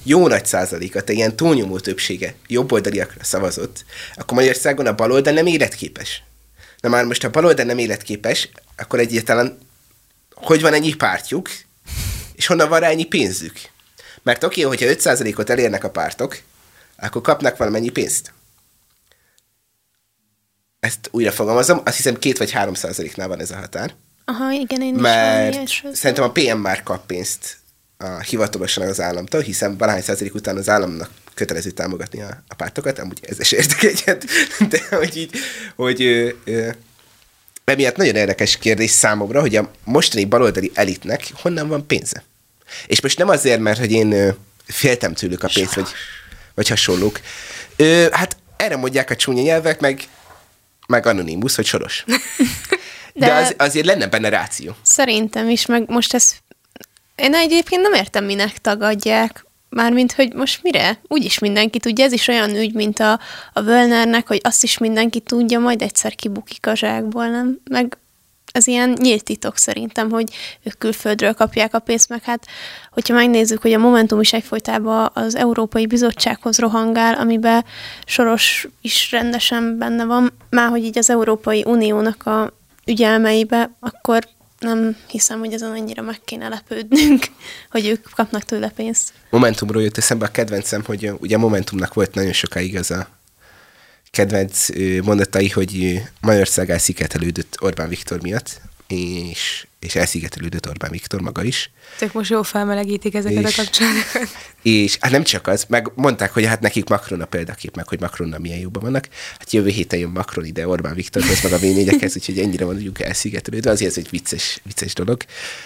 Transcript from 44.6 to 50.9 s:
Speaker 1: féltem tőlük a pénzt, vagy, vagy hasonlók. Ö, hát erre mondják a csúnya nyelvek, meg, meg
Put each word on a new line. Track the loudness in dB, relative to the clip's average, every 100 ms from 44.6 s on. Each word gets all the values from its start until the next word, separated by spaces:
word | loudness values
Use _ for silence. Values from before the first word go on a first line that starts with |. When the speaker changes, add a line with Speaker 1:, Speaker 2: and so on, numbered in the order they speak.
| -12
Speaker 1:
féltem | 0 2 2 0
tőlük | -4 -6 -4
a | -2
pénzt, | 0 -2
vagy, | -2 -6 -8 -14 -16 -20 -20 -10
vagy | -4 0
hasonlók. | 0 2 2 0 -2 -10 -16 -16 -16 -4 4
Ö, | 6 6 6
hát | 4 -2 -6 _ -4
erre | -4 -2
mondják | -2 0 0
a | -2
csúnya | 0 2
nyelvek, | 2 2 2 0
meg, | 0 -2 -8 -20 -20 -20 _ _ _ _
meg | 0